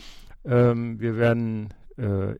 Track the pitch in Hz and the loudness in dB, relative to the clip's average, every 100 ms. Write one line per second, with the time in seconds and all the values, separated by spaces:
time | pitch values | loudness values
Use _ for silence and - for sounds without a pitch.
0 | - - - - - 123 120 117 117 113 | -20 -20 -20 -14 0 4 4 2 -4 -4
1 | 117 110 117 117 113 110 107 - - - | -4 2 2 2 0 -4 -8 -14 -18 -6
2 | 107 98 98 - | -2 -2 -2 -6